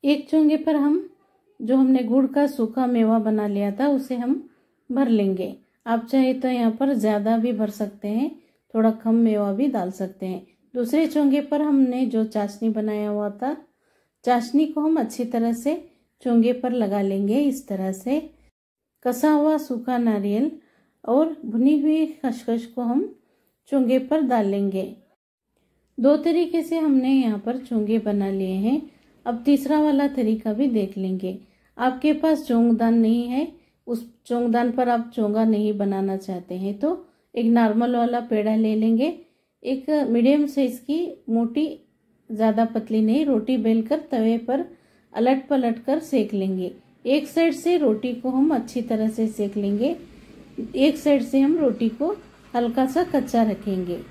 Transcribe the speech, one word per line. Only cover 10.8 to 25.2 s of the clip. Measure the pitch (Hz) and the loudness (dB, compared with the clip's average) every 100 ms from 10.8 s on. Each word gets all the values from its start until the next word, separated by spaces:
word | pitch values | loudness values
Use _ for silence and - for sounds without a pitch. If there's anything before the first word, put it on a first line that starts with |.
| 233 294 320 | 0 0 2
चोंगे | 302 285 285 | 2 2 2
पर | 285 294 | 0 -2
हमने | 302 277 254 247 254 | 2 2 2 2 -2
जो | 226 214 | 0 -2
चाशनी | 214 202 - 226 | -2 -4 -2 -2
बनाया | 214 214 208 208 | -2 -2 -4 -4
हुआ | 208 208 | -4 -4
था, | 202 262 330 - _ _ _ _ _ | -4 -6 -6 -12 _ _ _ _ _
चाशनी | - 247 233 285 311 | 0 0 2 0 0
को | 302 | 0
हम | 311 311 | 0 0
अच्छी | 220 - 240 | -2 -4 -4
तरह | 233 233 | -2 -2
से | 233 285 339 - _ _ _ | -2 -4 -4 -10 _ _ _
चोंगे | 254 233 226 | 2 4 4
पर | 247 254 | 0 -2
लगा | 247 208 202 | -2 -2 -2
लेंगे। | 196 196 196 247 | -2 -2 0 0
इस | 285 269 - | 0 -2 -8
तरह | 190 190 | -6 -4
से | 190 240 294 311 _ _ _ _ _ _ _ | -6 -4 -4 -4 _ _ _ _ _ _ _
कसा | 247 247 302 | -4 0 2
हुआ | 302 302 302 | 4 4 0
सूखा | 294 240 240 247 | -2 -6 -2 0
नारियल | 233 208 202 208 302 320 _ _ _ _ | 0 0 0 0 -2 -4 _ _ _ _
और | - 254 320 311 | 0 2 2 -2
भुनी | 233 226 262 302 | -6 2 2 4
हुई | 294 311 311 - | 2 0 -2 -4
खसखस | 262 226 - 233 233 | -6 -6 -4 -4 -4
को | - | -6
हम | 233 254 415 - _ _ _ _ _ | -2 -2 -2 -10 _ _ _ _ _
चोंगे | 277 240 262 | 0 2 0
पर | 262 311 | 2 0
डाल | 262 240 202 | 2 0 0
लेंगे। | 202 202 190 - - _ _ | 0 -2 -4 -6 -12 _ _